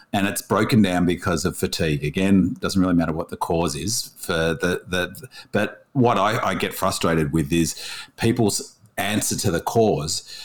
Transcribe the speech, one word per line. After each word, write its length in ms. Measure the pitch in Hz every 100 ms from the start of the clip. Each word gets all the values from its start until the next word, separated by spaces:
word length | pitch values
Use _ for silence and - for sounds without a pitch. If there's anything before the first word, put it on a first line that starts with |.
| _ 98
and 120 | 101
it's 140 | -
broken 400 | - 101 107 113
down 240 | 98 90 85
because 380 | 85 98 82
of 140 | 85 -
fatigue. 460 | 92 - 82 73
Again, 520 | 73 95 98 98 - -
doesn't 200 | - 98
really 120 | 92 87
matter 100 | 80
what 180 | 80 85
the 80 | -
cause 380 | - 85 85 71
is 380 | 90 - - -
for 380 | - 82 82 80
the, 220 | 87 87 -
the, 160 | 90 90 - - - -
but 340 | 104 107 - _
what 260 | 135 120 101
I, 140 | 101 113 98
I 20 | 90
get 180 | 98
frustrated 600 | - 95 - 92 82 76
with 180 | 80 71
is 240 | 82 80 - - - - -
people's 560 | 117 120 107 - - - - -
answer 380 | 98 104 - 104
to 160 | 104
the 80 | 82
cause 640 | - 117 110 76 76 - - -